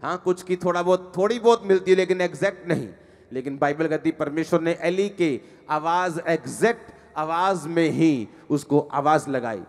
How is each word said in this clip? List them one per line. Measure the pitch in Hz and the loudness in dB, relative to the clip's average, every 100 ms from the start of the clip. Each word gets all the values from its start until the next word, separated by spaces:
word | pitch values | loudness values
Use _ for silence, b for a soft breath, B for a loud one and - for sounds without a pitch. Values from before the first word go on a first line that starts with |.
हाँ, | 139 175 | -6 -4
कुछ | 180 180 | -2 -2
की | - 180 | -2 -2
थोड़ा | 180 175 | 0 0
बहुत, | 175 185 185 165 | 2 0 0 -2
थोड़ी | 202 240 | 0 2
बहुत | 220 233 196 | 4 4 4
मिलती | 190 180 | 2 4
है, | 185 | 4
लेकिन | 185 185 | 4 0
एग्जैक्ट | 180 151 190 190 175 | 0 0 -2 -2 -4
नहीं। | 165 113 90 b b b | -4 -4 -14 b b b
लेकिन | 123 131 139 | -8 -8 -2
बाइबल | 147 147 165 | 0 0 -2
कहती, | 156 160 | 0 -2
परमेश्वर | 160 147 151 160 170 | -2 -4 -4 0 0
ने | 165 170 | 0 0
एली | 165 185 202 | -2 0 -2
के | 202 170 120 B B - | 0 0 0 B B -6
आवाज़, | 151 160 175 180 165 165 | -4 0 0 0 -4 -2
एग्जैक्ट | 160 127 123 214 233 - - B - | -2 -2 0 0 0 -8 -20 B -8
आवाज़ | 156 165 190 190 147 | -4 0 0 0 -2
में | 170 160 | 0 0
ही | 131 160 139 101 B B | 4 2 2 -4 B B
उसको | 147 - 147 | -4 2 0
आवाज़ | 143 135 143 151 147 | 0 -2 2 2 2
लगाई। | 131 117 107 | -4 -4 -8